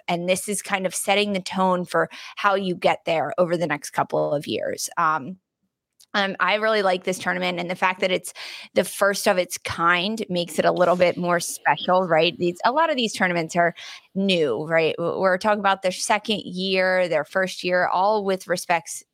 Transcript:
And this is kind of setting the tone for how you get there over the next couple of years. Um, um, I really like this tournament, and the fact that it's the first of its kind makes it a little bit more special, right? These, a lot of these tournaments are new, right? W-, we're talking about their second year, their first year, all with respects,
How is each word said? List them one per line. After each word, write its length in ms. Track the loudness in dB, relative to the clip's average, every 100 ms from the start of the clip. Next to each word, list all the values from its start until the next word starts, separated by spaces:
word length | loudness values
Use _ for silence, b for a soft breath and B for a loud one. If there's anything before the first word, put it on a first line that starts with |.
| -4
And 220 | -2 0
this 180 | 0 -2
is 140 | -6
kind 240 | -4 -2 -2
of 100 | -2
setting 380 | 0 2 2
the 80 | -2
tone 420 | -4 0 2 2
for 260 | 0 0 0 B B -2
how 180 | 0 2
you 180 | 0
get 300 | 0 0 0 0
there 280 | -2 0 0
over 200 | 0 0
the 100 | -2
next 220 | -4 -4
couple 440 | -4 -2 0 0
of 140 | -2 -2
years. 420 | -4 -4 -6 -6 0
Um, 420 | 0 0 -4 -14 _ _ _ _ _ _ _
um, 220 | -2 -2 0
I 160 | 0 2
really 280 | 2 2
like 200 | 2 0
this 160 | -2 -4
tournament, 400 | -2 -2 -2 -4
and 100 | -6
the 60 | 0
fact 260 | 0 0
that 100 | 0
it's 220 | -2 -4 B B B B -2
the 80 |
first 440 | 0 0 0 2 2
of 100 | 2
its 200 | 0 -6
kind 680 | -8 0 2 2 0 -4 -2
makes 300 | -2 -2 0
it 60 | 2
a 60 |
little 260 | 4 4 6
bit 200 | 4 2
more 220 | 0 0
special, 680 | -2 -2 0 0 2 2 4
right? 300 | 4 2 2
These, 220 | -2 0
a 80 | 0
lot 180 | 2 2
of 80 | 0
these 160 | -2
tournaments 420 | 0 0 0 0 2
are 180 | 2 B B B B
new, 540 | -2 2 2 2 0 0
right? 260 | 2 2 0
W-, 240 | -4 0
we're 160 | 0 2
talking 240 | 0 0
about 220 | 0 0
their 80 | -2
second 480 | -4 -2 -2 0 -4
year, 640 | -4 -6 -2 0 2 2 0
their 160 | 0
first 400 | -2 -2 -2 -4
year, 240 | -2 0 2
all 380 | 2 2 0 0
with 200 | -4 -4
respects, 600 | -4 -2 -2 -4 -14 -8